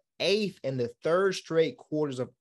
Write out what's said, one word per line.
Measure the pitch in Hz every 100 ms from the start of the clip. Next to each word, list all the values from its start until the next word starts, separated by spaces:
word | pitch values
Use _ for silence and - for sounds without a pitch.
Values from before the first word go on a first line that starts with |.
| _ _
eighth | 156 208 202 -
and | 135 131
the | 120 -
third | 156 175 196 185
straight | - 165 160 -
quarters | - 151 151 127
of | 123 _